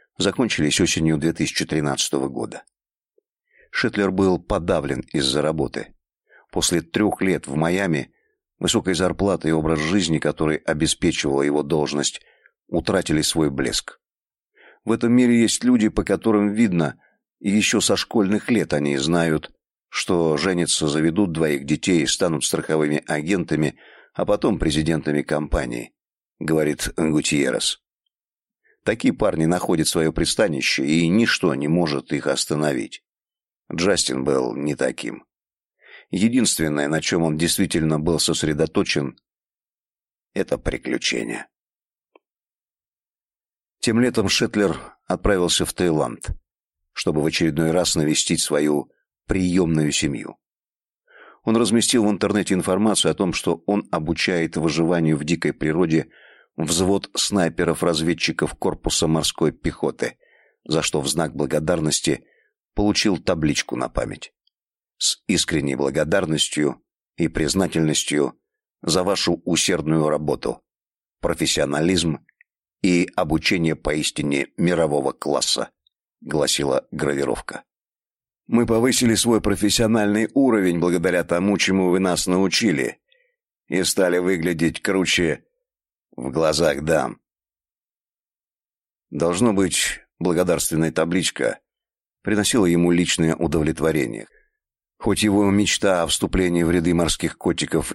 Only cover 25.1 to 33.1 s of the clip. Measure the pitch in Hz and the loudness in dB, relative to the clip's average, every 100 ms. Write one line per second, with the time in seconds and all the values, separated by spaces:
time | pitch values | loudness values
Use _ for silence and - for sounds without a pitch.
25.1 | 73 67 76 76 - 64 58 58 _ _ | -2 -2 -4 -2 -2 -2 -8 -12 _ _
26.1 | _ _ _ - 80 76 71 - - 80 | _ _ _ -2 0 2 -2 -6 -2 0
27.1 | 76 - 73 67 58 - - _ _ _ | 0 0 0 0 -2 -4 -6 _ _ _
28.1 | _ _ _ _ _ _ _ - 113 135 | _ _ _ _ _ _ _ -4 0 0
29.1 | - 104 82 80 90 - 85 78 85 80 | 2 0 2 0 0 0 0 2 0 0
30.1 | 78 82 - 104 71 60 - 69 78 85 | 0 -2 0 0 0 -2 -2 0 2 4
31.1 | 101 117 - 87 67 73 85 82 69 - | 4 2 2 0 0 0 2 2 -2 -4
32.1 | 73 67 67 - 76 76 67 - - _ | -4 -2 -2 -2 0 0 -2 -4 -12 _